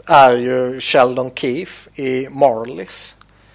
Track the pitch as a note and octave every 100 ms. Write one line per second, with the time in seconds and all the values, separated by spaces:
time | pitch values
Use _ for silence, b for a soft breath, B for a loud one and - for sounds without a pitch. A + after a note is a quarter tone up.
0 | - D3+ C3 B2 B2 B2+ B2+ C3 - C#3+
1 | B2+ B2+ B2+ - C3+ C3+ F#3+ - - -
2 | C3+ B2+ C3+ C#3 C#3 A2 A#2 E3 F#3 -
3 | - - b b b